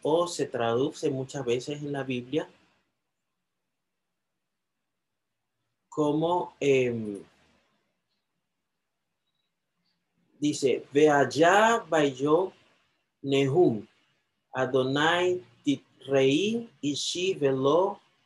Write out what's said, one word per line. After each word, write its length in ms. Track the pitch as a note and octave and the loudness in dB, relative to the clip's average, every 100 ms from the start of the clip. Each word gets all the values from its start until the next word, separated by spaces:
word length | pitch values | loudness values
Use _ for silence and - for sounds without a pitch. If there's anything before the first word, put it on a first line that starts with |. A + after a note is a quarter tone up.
o 240 | C#3 D#3+ F3 | -2 0 0
se 200 | - C3+ | -4 -6
traduce 640 | B2 A#2 A#2 C#3+ - D#3 | -2 -2 0 -2 -4 -4
muchas 340 | C3 C3 C#3+ A#2+ | -4 -6 -6 -4
veces 340 | B2 D3 D3 | -4 -4 -10
en 120 | C#3+ | -8
la 100 | C#3 | -6
Biblia 480 | C3+ B2 B2 D3+ D#3 _ _ _ _ _ _ _ _ _ _ _ _ _ _ _ _ _ _ _ _ _ _ _ _ _ _ _ _ _ _ _ _ _ _ | -6 -6 -4 -6 -6 _ _ _ _ _ _ _ _ _ _ _ _ _ _ _ _ _ _ _ _ _ _ _ _ _ _ _ _ _ _ _ _ _ _
como, 680 | - D3 D3+ E3 F3+ F3+ - | -4 -2 0 -2 -2 -4 -4
em, 640 | C#3+ C3 B2 A#2 G#2+ G2 - _ _ _ _ _ _ _ _ _ _ _ _ _ _ _ _ _ _ _ _ _ _ _ _ _ _ _ _ _ _ _ | 0 2 0 -4 -8 -10 -16 _ _ _ _ _ _ _ _ _ _ _ _ _ _ _ _ _ _ _ _ _ _ _ _ _ _ _ _ _ _ _
dice, 440 | D3 C#3 C3+ - - | -4 0 0 0 -2
"Veallá 960 | C#3 D3+ C#3+ B2+ C3 E3 G3+ A3 A#3 - | 4 4 6 2 2 4 4 4 2 0
bayo 640 | D#3+ C#3+ B2+ D3 D#3+ F#3+ - _ _ _ _ _ _ | 0 0 0 0 2 0 -8 _ _ _ _ _ _
Nehum, 640 | C#3 C#3 C#3 D3+ E3+ G#2+ - _ _ _ _ _ _ | -2 0 2 4 4 2 -6 _ _ _ _ _ _
Adonai 880 | B2+ B2+ C3+ B2+ C#3 D#3 F3 F3+ F3+ - _ | -4 0 0 0 2 2 2 0 -2 -8 _
titrei 1080 | - C3+ - _ C#3 C3+ C3+ C#3+ G#3 A#3 A#3 _ | -4 -4 -8 _ -2 2 4 2 0 -4 -8 _
ishi 540 | C#3+ C3+ - F3 F#3 | -6 -4 -6 -4 -4
velo 680 | D#3+ C#3 C3+ C3+ D#3 G3 G3+ _ _ | 0 0 0 2 2 0 -4 _ _